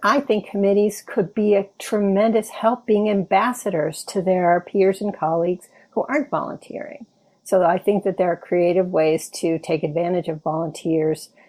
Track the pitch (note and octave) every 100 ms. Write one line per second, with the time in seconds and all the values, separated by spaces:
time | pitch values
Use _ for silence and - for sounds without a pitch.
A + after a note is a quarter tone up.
0 | G3+ C#4 C#4 G#3+ - G3+ G3 G3+ G#3 G3+
1 | - - E3+ - G#3 G3+ G3 - - G#3
2 | G3+ F#3+ A3+ A3 G#3 - A3+ A#3+ - G#3
3 | G#3+ G3+ F3+ F#3+ A#3+ B3 G3+ E3+ D3+ -
4 | - G3 F3+ F#3 F3 F3 - G3+ F#3+ F#3+
5 | G#3 - D#3+ E3+ F3 F3+ - _ _ -
6 | - D4 - D#3 - - - - - -
7 | - _ _ _ - F#3+ E3+ F3+ - G3+
8 | G3 F#3+ F3+ E3+ - F3+ F3 F3 F#3 E3
9 | D#3 D#3+ - - E3+ E3 - D#3+ E3 D#3+
10 | F3 F3+ E3 D#3 D#3+ D#3+ E3 D#3 E3 D#3+
11 | D#3 D#3 - _